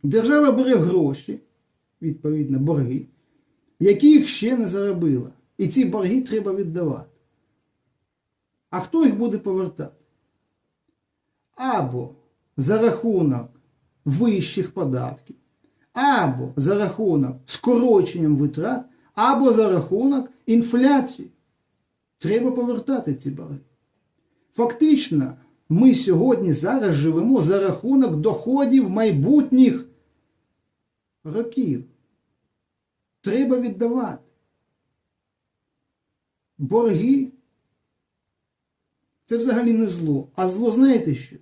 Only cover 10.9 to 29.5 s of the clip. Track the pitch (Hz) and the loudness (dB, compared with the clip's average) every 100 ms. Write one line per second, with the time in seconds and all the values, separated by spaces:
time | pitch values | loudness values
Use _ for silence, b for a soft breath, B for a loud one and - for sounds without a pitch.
10.9 | _ _ _ _ _ _ - 262 - 127 | _ _ _ _ _ _ -8 -4 -2 -4
11.9 | 123 127 - _ _ _ - 135 220 226 | -6 -10 -18 _ _ _ -6 0 2 2
12.9 | 226 233 190 151 123 - _ _ _ _ | 0 -2 0 0 -2 -8 _ _ _ _
13.9 | _ 147 143 233 196 - - - - 147 | _ -6 0 0 0 -2 -6 -6 -4 -4
14.9 | 127 127 131 - - _ _ _ _ _ | -4 -6 -12 -20 -20 _ _ _ _ _
15.9 | 240 285 247 147 127 127 - 143 202 196 | -2 0 2 0 -4 -6 -4 0 0 -2
16.9 | - 208 151 127 127 - - 240 233 247 | -2 0 0 -2 -6 -14 -4 0 2 4
17.9 | 202 175 175 156 139 143 - 196 254 - | 4 2 -2 0 2 0 -2 -6 -6 -10
18.9 | b b - 247 240 269 220 214 180 - | b b 0 0 4 4 4 4 0 0
19.9 | 202 269 269 254 _ - 226 233 240 262 | 0 2 0 -4 _ 2 2 2 2 4
20.9 | 277 - - - _ _ _ _ _ _ | 4 0 -12 -20 _ _ _ _ _ _
21.9 | _ _ _ 160 220 254 247 240 214 - | _ _ _ -2 0 0 -2 -4 -4 -4
22.9 | 262 - 131 143 139 156 143 _ _ _ | -4 -4 -8 -8 -12 -14 -16 _ _ _
23.9 | _ _ _ _ _ _ - 233 233 311 | _ _ _ _ _ _ -4 -4 0 2
24.9 | 285 - 151 131 - b b _ 165 254 | 2 2 -2 -2 -8 b b _ 4 6
25.9 | - 196 165 254 226 185 127 170 262 208 | 4 2 2 2 2 0 -2 -2 0 0
26.9 | 143 156 160 226 262 156 196 196 - 240 | 0 0 0 2 2 2 0 0 -4 0
27.9 | 269 240 151 196 - 233 269 262 262 202 | 2 2 0 -2 -2 -2 0 4 2 2
28.9 | 196 220 147 170 294 - | 0 0 2 4 4 4